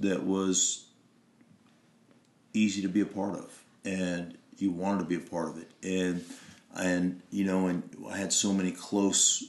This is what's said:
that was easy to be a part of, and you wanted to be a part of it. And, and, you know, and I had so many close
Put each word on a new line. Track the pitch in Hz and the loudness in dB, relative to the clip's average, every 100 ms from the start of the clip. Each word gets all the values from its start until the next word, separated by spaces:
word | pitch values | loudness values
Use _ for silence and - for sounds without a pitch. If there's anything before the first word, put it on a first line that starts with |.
that | 98 92 92 | 0 0 0
was | 95 95 95 107 - - _ _ _ _ _ _ - _ _ _ _ _ - _ _ _ | 0 2 2 2 -2 -10 _ _ _ _ _ _ -20 _ _ _ _ _ -20 _ _ _
easy | 110 107 98 | 2 2 2
to | 95 | 0
be | 95 | 0
a | 98 | 0
part | 101 98 87 | -2 -4 -4
of, | - - - _ - | -10 -18 -20 _ -6
and | 95 92 87 87 - - - | -2 0 -2 -6 -12 -20 -4
you | 98 | -2
wanted | 87 95 98 | 0 0 0
to | 82 | 0
be | 87 | -2
a | |
part | - 87 80 | -2 -4 -4
of | 80 | -6
it. | 87 - | -14 -12
And, | 95 92 90 87 - - - - _ - | -2 0 0 -2 -6 -16 -20 -20 _ -4
and, | 92 90 90 90 - | 0 2 0 -2 -8
you | 98 | -2
know, | 98 92 92 | 2 2 2
and | 87 - - 104 | 0 -4 -12 -10
I | 98 | -6
had | 95 | 0
so | - 104 | 2 2
many | 98 92 | 2 2
close | - - 101 98 - - - | -2 -2 2 4 4 4 2